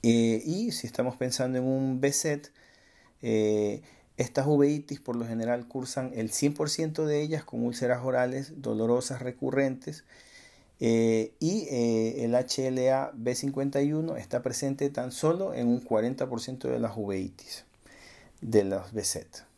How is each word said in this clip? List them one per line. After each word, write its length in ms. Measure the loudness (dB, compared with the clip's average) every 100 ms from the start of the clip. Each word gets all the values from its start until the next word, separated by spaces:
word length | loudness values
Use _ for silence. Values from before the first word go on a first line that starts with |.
Eh, 380 | 6 6 6 2
y 280 | 0 -2 -2
si 140 | -4 -6
estamos 300 | -4 -4 -2
pensando 440 | -4 -2 -2 0
en 40 |
un 380 | 0 0 0 2
B 100 | 2
set, 400 | 2 -2 -4 -6 _ -20 _ _ _ _ _
eh, 640 | 0 2 4 2 0 -2 -10 -20 _ -4
estas 300 | -2 0 4
uveitis 520 | 6 6 4 -4 -10
por 160 | -6 -6
lo 100 | -4
general 400 | -4 -2 -2 -4
cursan 440 | -8 -6 -6 -6
el 180 | -4 -4
cien 220 | 0 0
por 160 | 0 -2
ciento 360 | -2 -2 -2 0
de 160 | 0
ellas 240 | 0 -4 -4
con 180 | -4
úlceras 400 | -2 0 0 0
orales 580 | 0 0 0 -2 -8 -8
dolorosas 600 | -4 0 2 2 0 -6
recurrentes, 840 | -6 -4 0 2 2 0 -10 -12 _ -20 -20 -20 -20 -20 _ _
eh, 500 | 2 4 4 4 0 _
y, 280 | -2 0 -2
eh, 560 | 0 2 2 0 0 0
el 100 | 0
H 320 | 0 -2 0
L 240 | 2 2
A 200 | 2 0
B 200 | -4 -2 -2
cincuenta 460 | -2 -2 0 2
y 120 | 2
uno 240 | 0 -2 -6
está 240 | -4 -2
presente 480 | -2 -2 -4 0 -2
tan 240 | -2 -6
solo 400 | 0 0 2 -2
en 140 | 0 2
un 120 | 2
cuarenta 480 | 2 2 2 -2 -4
por 140 | -4
ciento 260 | -6 -6 -2
de 120 | -2
las 180 | -2 -4
uveitis, 680 | -4 -2 -4 -10 -16 -16 -18 _ -20 -20 -20 -20 -20 -14
de 220 | 2 4
las 280 | 4 -2 -4
B 120 | -6
set. 420 | -4 -6 -10 -20 -20